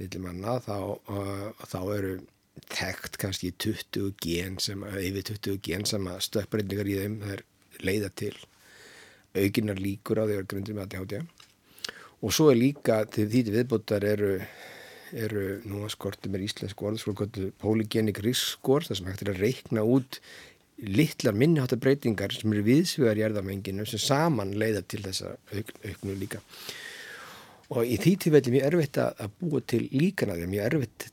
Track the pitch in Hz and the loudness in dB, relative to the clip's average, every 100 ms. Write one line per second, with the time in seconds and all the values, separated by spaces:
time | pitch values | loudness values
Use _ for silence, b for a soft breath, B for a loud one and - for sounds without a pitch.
0 | 95 92 92 87 101 123 113 104 95 - | -10 -8 -8 -6 -4 -4 -4 -6 -4 -6
1 | - 101 98 98 104 - - 92 92 104 | -6 -6 -6 -6 -8 -12 -10 -6 -4 -2
2 | 95 92 - _ _ - - - 92 - | -2 -6 -10 _ _ -20 -10 -6 -6 -6
3 | - - 101 95 90 - 110 - - - | -10 -6 -4 -4 -6 -4 -4 -4 -6 -4
4 | 98 98 - 85 92 95 - 98 98 98 | -4 -4 -4 -2 -4 -4 -4 -6 -8 -4
5 | 92 98 92 107 104 98 - 90 104 107 | -2 -4 -6 -6 -4 -4 -2 -2 -2 -2
6 | 92 90 - 110 101 110 98 98 101 98 | -4 -4 -2 -2 0 -2 0 -2 0 0
7 | 101 107 101 98 - _ _ - 92 104 | -2 -4 -6 -8 -12 _ _ -6 -2 0
8 | 95 - 101 - - b b b b b | -2 -4 -6 -8 -16 b b b b b
9 | b b b 92 98 120 107 98 95 104 | b b b 2 2 2 0 -2 -2 -4
10 | - 107 110 101 95 101 98 104 98 95 | -2 0 0 0 -4 -6 -6 -6 -6 -8
11 | 98 104 170 - B B B B B B | -8 -8 -10 -14 B B B B B B
12 | B B 110 - 156 120 131 143 - 110 | B B -2 6 8 8 4 2 2 2
13 | 107 - 104 120 117 107 127 110 - 104 | 2 0 2 4 4 2 2 0 2 0
14 | 101 104 101 92 B B B B B B | 2 2 2 0 B B B B B B
15 | B 135 110 107 98 101 101 101 104 - | B -6 -4 -2 -4 -4 -6 -6 -6 -6
16 | 101 - 104 95 104 - 101 - 101 110 | -6 -6 -6 -4 -4 -4 -8 -4 -4 -2
17 | - 101 104 101 95 - 104 110 107 117 | -4 -4 -4 -4 -6 -2 2 2 2 2
18 | 110 98 104 127 - - - 139 170 95 | 2 0 0 0 -2 -2 2 4 2 -4
19 | 92 98 101 92 104 131 - 113 107 131 | -6 -6 -4 2 2 0 -2 2 4 4
20 | 131 - B B B B _ - 104 98 | 4 -6 B B B B _ -12 0 2
21 | 156 - 127 101 151 156 127 117 135 143 | 2 2 2 4 6 6 4 2 4 2
22 | 123 95 98 - 107 104 104 139 175 - | 2 0 -2 -2 0 2 6 6 4 4
23 | 117 107 107 104 95 98 98 95 104 107 | 4 4 2 0 -4 -6 -6 -6 -4 -2
24 | - 139 165 123 95 101 110 104 90 - | 2 4 4 2 0 0 0 0 -2 -8
25 | 98 95 92 - - 101 107 - 104 85 | -6 -6 -8 -10 -8 -8 -8 -12 -14 -8
26 | 98 98 95 95 - B B B B B | -6 -4 -6 -8 -12 B B B B B
27 | B B B B B B _ 123 117 110 | B B B B B B _ 0 2 4
28 | 160 190 175 151 123 131 139 175 143 - | 6 6 6 6 6 4 4 4 2 2
29 | 123 - 107 - 175 139 - 117 117 131 | 0 -2 -8 -6 -2 -2 0 0 2 2
30 | 180 - 107 85 87 101 110 151 120 - | 2 2 -2 -2 -2 0 0 0 -2 -6
31 | - | -14